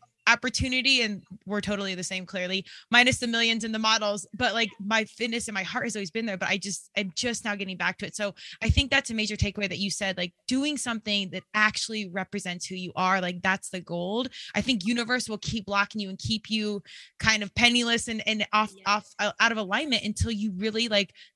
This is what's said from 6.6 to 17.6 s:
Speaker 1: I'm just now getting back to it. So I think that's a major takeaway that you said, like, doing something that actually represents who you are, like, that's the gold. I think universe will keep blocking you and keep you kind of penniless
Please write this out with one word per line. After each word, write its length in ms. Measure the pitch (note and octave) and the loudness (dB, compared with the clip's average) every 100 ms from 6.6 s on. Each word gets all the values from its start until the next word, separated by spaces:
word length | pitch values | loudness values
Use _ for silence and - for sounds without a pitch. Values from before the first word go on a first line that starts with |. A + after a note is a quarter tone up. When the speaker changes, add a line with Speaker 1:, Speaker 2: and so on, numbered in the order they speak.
| G3+ E3 - - | -2 -8 -6 -4
Speaker 1:
I'm 120 | G3+ | -4
just 320 | - B3 A3+ A3+ | -2 -4 -2 -4
now 80 | |
getting 240 | G3+ F#3+ F#3 | -4 -6 -2
back 180 | F3 F#3+ | -2 -2
to 80 | F#3 | -6
it. 80 | |
So 200 | - G#3 - - - | -4 -4 -6 -14 -2
I 60 | A3+ | 2
think 220 | B3+ C#4 | 4 4
that's 180 | C#4 C#4 | 2 2
a 60 | |
major 220 | A3+ G#3+ G#3+ | 0 -2 0
takeaway 340 | G#3 G3+ G3 | -2 0 -2
that 80 | F3 | -2
you 120 | G3 | -2
said, 280 | - G3 F#3 | -2 -2 -2
like, 160 | F3+ - - | -6 -6 -2
doing 300 | B3+ C#4+ D4 | 0 0 -2
something 540 | B3+ A3+ G#3+ G3+ F#3+ | -2 -4 0 0 -2
that 140 | F#3 - | -6 -4
actually 560 | G#3+ G#3+ - - A3 G3 | 2 2 2 -4 -4 -4
represents 560 | F#3 F#3 G3+ F#3 F3 - | -4 -4 -4 -6 -6 -8
who 80 | |
you 180 | F#3 F3+ | -8 -6
are, 280 | - F#3 F#3+ | 0 2 4
like, 180 | F3+ F3+ | 2 0
that's 300 | F#3+ G3 - | 0 0 -2
the 100 | F#3 | -10
gold. 480 | G#3+ E3+ F3+ A3 C4 - - | -6 -4 -2 -2 -4 -8 -6
I 60 | - | -2
think 240 | G#3 A#3+ | 2 0
universe 460 | F3+ A#3+ A3+ B3 A#3 | 2 0 0 -2 -2
will 80 | G#3+ | -6
keep 260 | - A3+ | -4 -4
blocking 380 | G3 G3+ G3+ A3 | 0 0 0 -2
you 80 | G3 | -6
and 80 | F#3+ | -6
keep 320 | - A3 - | -2 -2 -2
you 320 | A3 G#3 G3+ - - - - | -2 0 -4 -8 -18 -20 -2
kind 240 | A3 A3 | 2 2
of 120 | G#3 | 0
penniless 520 | - | 4